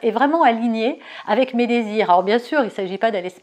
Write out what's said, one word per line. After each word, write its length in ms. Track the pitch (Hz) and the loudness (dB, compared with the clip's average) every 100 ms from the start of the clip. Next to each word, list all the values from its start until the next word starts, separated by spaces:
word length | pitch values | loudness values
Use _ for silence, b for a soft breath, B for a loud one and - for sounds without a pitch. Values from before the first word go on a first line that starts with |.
est 80 | 233 | -2
vraiment 320 | 214 277 330 | 0 2 4
aligné 560 | 285 226 240 226 226 311 B B - | 2 2 0 -2 -2 -4 B B -2
avec 280 | 214 254 | 0 0
mes 120 | 240 240 | 0 0
désirs. 440 | 240 214 214 185 | 0 0 -2 4
Alors 140 | 180 | 4
bien 160 | 185 233 | 4 0
sûr, 200 | 240 311 | 0 -2
il 60 | 220 | -2
ne 40 | |
s'agit 280 | - 185 190 | -4 -8 -2
pas 140 | 226 | -2
d'aller 180 | 208 180 | -2 -8
se 80 | - | -8